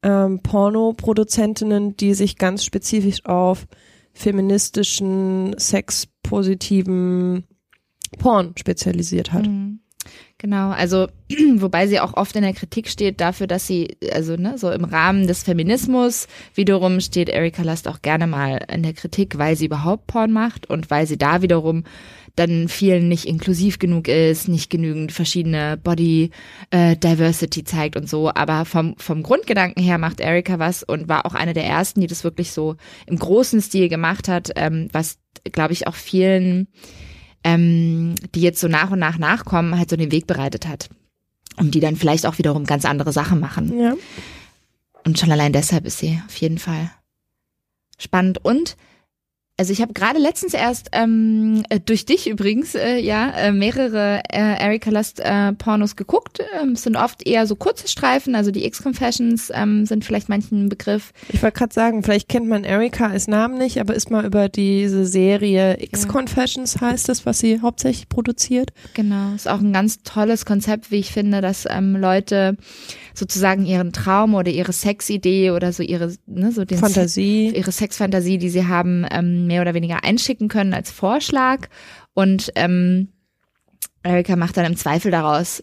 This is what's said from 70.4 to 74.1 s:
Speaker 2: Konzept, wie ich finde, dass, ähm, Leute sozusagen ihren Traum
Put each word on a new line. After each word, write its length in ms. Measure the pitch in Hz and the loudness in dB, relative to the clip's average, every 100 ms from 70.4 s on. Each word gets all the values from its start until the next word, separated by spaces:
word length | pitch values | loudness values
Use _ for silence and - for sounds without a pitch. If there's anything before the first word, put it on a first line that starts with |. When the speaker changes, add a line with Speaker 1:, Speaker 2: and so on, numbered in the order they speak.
Speaker 2:
Konzept, 460 | - 202 208 214 - | 0 0 0 -4 -2
wie 60 | 208 | -4
ich 160 | 190 | -2
finde, 280 | - 208 202 | -2 0 2
dass, 280 | 185 196 - | 0 -2 -4
ähm, 240 | - 190 | 0 0
Leute 600 | 196 190 190 202 196 190 196 - - - - - | 2 2 2 2 0 2 0 -8 -20 -20 -20 -18
sozusagen 500 | - 185 190 190 190 190 | -10 -6 0 2 2 2
ihren 260 | 180 175 | 2 0
Traum 420 | - 190 | -2 2